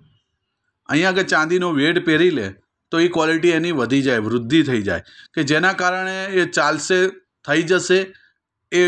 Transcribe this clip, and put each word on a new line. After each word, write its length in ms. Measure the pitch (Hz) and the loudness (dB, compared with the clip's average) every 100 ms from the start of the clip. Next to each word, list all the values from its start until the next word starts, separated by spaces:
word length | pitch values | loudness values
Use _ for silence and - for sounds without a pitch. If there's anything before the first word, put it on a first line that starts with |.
| _ _ _ _ _ _ _ _ - | _ _ _ _ _ _ _ _ -6
અહીંયા 220 | 147 185 | -2 0
આગળ 180 | 185 170 | 0 0
ચાંદીનો 380 | 170 160 180 180 | 0 2 0 0
વેઢ 240 | 147 147 175 | 0 0 0
પહેરી 340 | 160 156 175 143 | 0 2 2 0
લે 100 | 98 - _ _ _ | -6 -10 _ _ _
તો 80 | 165 | 0
એ 80 | 175 | 0
ક્વોલિટી 460 | 170 156 160 175 160 | 2 0 2 2 2
એની 200 | 170 156 | 0 -2
વધી 240 | 117 139 135 | 0 0 2
જાય, 160 | 117 | 0
વૃદ્ધિ 400 | 107 120 117 160 | 0 -4 0 0
થઈ 200 | 143 120 | 2 -2
જાય, 200 | 98 85 - - - | -2 -6 -8 -20 -10
કે 120 | 165 | -6
જેના 300 | 143 151 185 | -2 0 0
કારણે 400 | 190 180 185 185 190 190 185 | 0 -2 -2 -6 -8 -4 -2
એ 40 | 170 170 | 0 0
ચાલશે, 440 | 147 151 - 185 185 - _ _ - | 0 -2 -2 0 0 -4 _ _ -2
થઈ 180 | 156 165 | -2 0
જશે, 300 | 185 170 185 190 - _ _ _ _ _ | -2 2 0 0 -12 _ _ _ _ _
એ 120 | 175 | 2